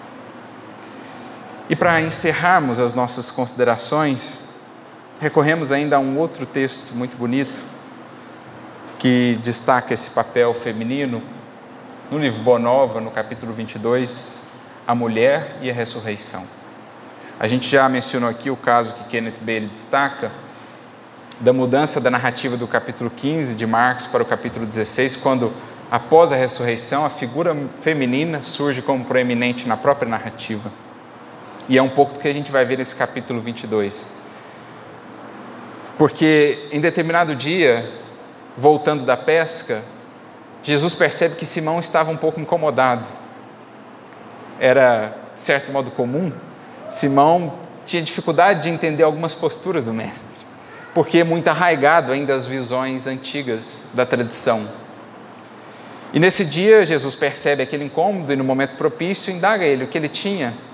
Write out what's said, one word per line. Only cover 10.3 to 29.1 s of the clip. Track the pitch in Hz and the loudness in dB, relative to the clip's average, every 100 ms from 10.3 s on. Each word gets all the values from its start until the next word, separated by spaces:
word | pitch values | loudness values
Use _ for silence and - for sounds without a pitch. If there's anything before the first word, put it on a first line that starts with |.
| 123 120 | 2 2
feminino, | 117 123 110 113 135 139 117 - - - - - - - - - | 2 -4 -4 -4 -4 -4 -6 -10 -16 -18 -20 -20 -20 -20 -20 -8
no | 151 | -2
livro | 143 107 | -2 2
Boa | 117 120 | 4 4
Nova, | 117 131 131 110 | 4 4 2 0
no | 113 | -6
capítulo | 113 107 120 117 | -6 -6 -8 -8
vinte | 113 110 | -8 -8
e | 113 | -4
dois, | 110 123 120 - - - - - - - - | 0 0 0 -6 -8 -10 -14 -20 -20 -8 -2
A | |
Mulher | 120 117 110 123 147 151 - | 0 0 2 4 4 -2 -8
e | 127 | -6
a | |
Ressurreição. | 120 113 123 107 104 - 92 92 - - - - - - - - - | -4 -4 -6 -8 -8 -8 -10 -12 -16 -20 -20 -20 -20 -20 -20 -16 -4
A | 107 | 0
gente | 127 - | 0 4
já | 139 131 | 4 6
mencionou | 127 - 127 120 | 2 -2 -2 -2
aqui | 113 139 | -2 -4
o | 123 | -2
caso | - 120 113 | 2 4 2
que | 107 | -4
Kenneth | - 117 113 104 | -6 -4 -4 -6
Bailey | 113 110 104 | -4 -4 -4
destaca, | - - 139 139 - 110 - - - - - - - - - - - | -8 -2 0 0 -2 -10 -10 -18 -18 -20 -20 -20 -20 -20 -20 -20 -2
da | 120 | 2
mudança | 131 127 131 151 151 | 4 4 2 2 0
da | 123 | 2
narrativa | 123 123 120 135 120 | 2 0 -2 -4 -4
do | 117 | -2
capítulo | 117 - 117 120 | -2 -2 -6 -6
quinze | - - 160 135 | -4 -2 -2 -2
de | 110 113 | -2 0
Marcos | 113 123 123 - | 2 2 0 -2
para | 120 | 0
o | 113 | 0
capítulo | 117 123 117 | -2 -4 -6
dezesseis, | 113 110 104 - 131 - | -6 -4 -2 0 0 0
quando, | 143 131 117 - - - - | 0 2 0 -4 -14 -18 -4
após | 117 - 160 170 | -4 6 8 8
a | 135 | 6
ressurreição, | 127 - 120 113 - 143 | 2 0 -2 -2 -2 0
a | 151 | 0
figura | - 120 135 170 151 135 - | -2 -6 -2 0 -2 -4 -4
feminina | 160 156 123 131 165 147 | -2 2 2 0 0 -2
surge | - - 143 127 | -4 -2 0 0
como | 135 135 | 0 -2
proeminente | 120 | 0